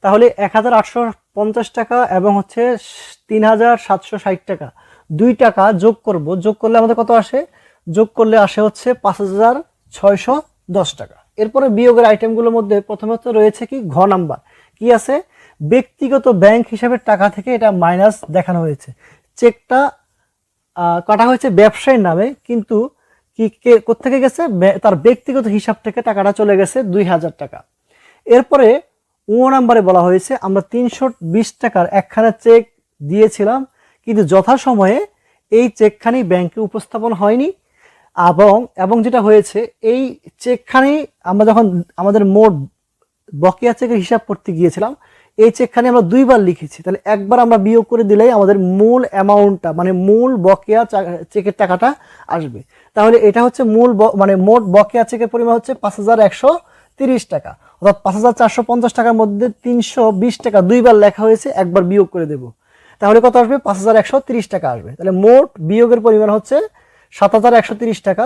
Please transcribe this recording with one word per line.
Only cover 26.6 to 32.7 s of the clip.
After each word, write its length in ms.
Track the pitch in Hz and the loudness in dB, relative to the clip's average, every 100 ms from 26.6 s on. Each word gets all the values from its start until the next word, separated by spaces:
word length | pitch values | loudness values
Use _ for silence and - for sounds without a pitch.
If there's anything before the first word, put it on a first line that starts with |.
| 190 262 | 0 -4
দুই 220 | 220 180 | -4 -2
হাজার 280 | 185 175 160 - | 0 -2 -4 -10
টাকা। 200 | 139 - _ _ _ _ _ _ | -18 -18 _ _ _ _ _ _
এরপরে 440 | - 240 262 285 233 269 - _ _ _ - | 2 2 4 2 4 2 -4 _ _ _ -4
ও 220 | 220 254 | 0 2
নাম্বারে 300 | 269 240 233 | 0 2 2
বলা 200 | 185 180 | 4 2
হয়েছে 320 | 175 185 - 262 | 2 0 -2 -8
আমরা 220 | 190 196 190 | -4 -4 -4
তিনশো 320 | 233 247 - 262 240 | -4 -4 -4 -6 -6
বিশ 260 | 165 185 220 _ | -4 -2 -4 _
টাকার 260 | 233 196 175 | -4 -2 0
একখানা 400 | 196 - - 220 | -2 -4 -2 0
চেক 320 | 214 233 233 226 | 0 4 4 4